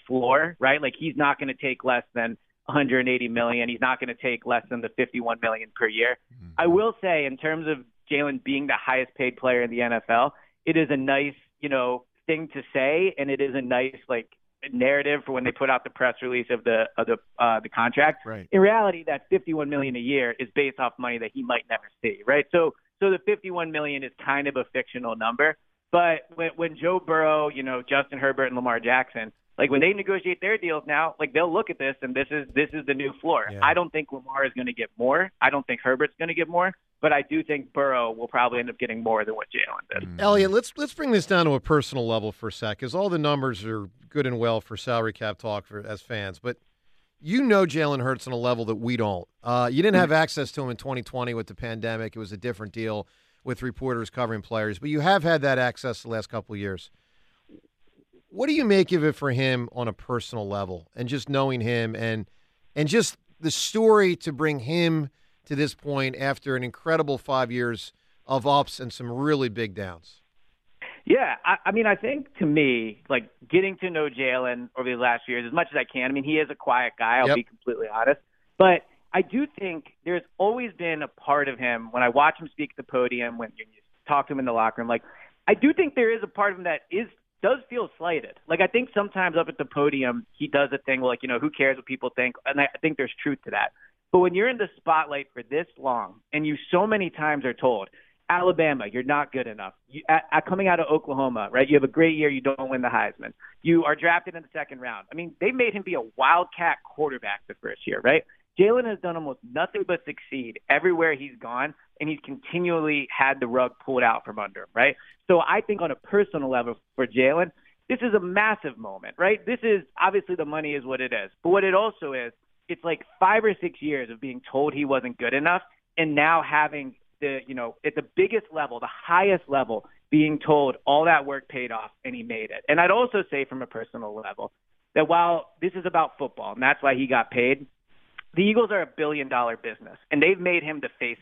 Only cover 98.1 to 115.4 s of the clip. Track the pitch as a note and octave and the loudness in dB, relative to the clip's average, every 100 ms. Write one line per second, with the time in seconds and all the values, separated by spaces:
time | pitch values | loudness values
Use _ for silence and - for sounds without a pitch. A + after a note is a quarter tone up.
98.1 | _ - F3 F3+ E3 D#3 C3+ G#2 A#2 B2+ | _ -2 2 2 4 2 0 -4 -4 0
99.1 | D3 C#3+ C3+ A#2 G#2+ G2 - _ C#3+ - | 0 0 -4 -6 -10 -14 -16 _ -6 2
100.1 | D#3+ - D#3 D#3 F#3 F#3+ E3+ D3 D#3 D3+ | 2 2 0 2 2 2 2 2 0 0
101.1 | C3+ C3+ A#2 G2+ B2 C3+ D3 C3+ D#3 E3 | -2 0 -2 0 4 6 6 6 4 4
102.1 | D#3 D3 C3+ C3+ C3+ C3 B2+ B2 A2+ G#2 | 4 0 0 -2 -2 -2 -2 0 0 0
103.1 | - A2+ - - - D#3+ E3+ D3 D3+ E3+ | -4 -16 -16 -20 -4 4 4 4 2 2
104.1 | E3+ F3+ E3 D3 D#3+ C#3+ C3 B2 G#2 - | 2 -2 -14 -12 -10 -10 -10 -12 -12 -12
105.1 | D#3 E3+ - G#3+ B3+ A#3 G3+ F#3 D#3 A2+ | -10 -10 -2 -2 0 0 -2 -4 -6 -4
106.1 | - C3 F3 F3+ - E3+ C#3+ - - D3+ | 2 4 4 2 -2 -2 -2 -6 -4 -4
107.1 | B2+ G2+ G2+ - - A2+ G#2 - G2+ A#2 | -4 -8 -8 -12 -14 -12 -12 -8 0 2
108.1 | D#3 - _ _ - G3+ B3 A#3 G3 F3+ | 2 0 _ _ 2 4 4 0 -4 -6
109.1 | E3 D3+ - A#2+ C3+ F3+ G#3+ - E3+ - | -6 -8 -10 -8 -4 -4 -4 -4 -4 -6
110.1 | - - C3+ A#2 - - C#3+ F3+ E3+ E3 | -14 -10 -10 -10 -6 0 2 2 2 2
111.1 | C#3 C#3 B2 A#2 B2 D3 - _ - D3+ | 0 -6 -14 -8 -4 -4 -8 _ -8 -6
112.1 | D3 - C3+ - F3 F3 E3 D3+ C#3+ C3+ | -6 -10 -14 -6 -2 0 0 0 -2 -2
113.1 | - C3+ C#3 B2 B2+ B2+ - - B2+ A#2+ | 0 0 0 0 0 0 -2 -4 2 2
114.1 | A2+ - G#2+ G2+ G2+ F#2+ A2+ C3+ - - | 2 -4 -8 -10 -10 -6 2 2 0 -10
115.1 | _ - F3 | _ 4 4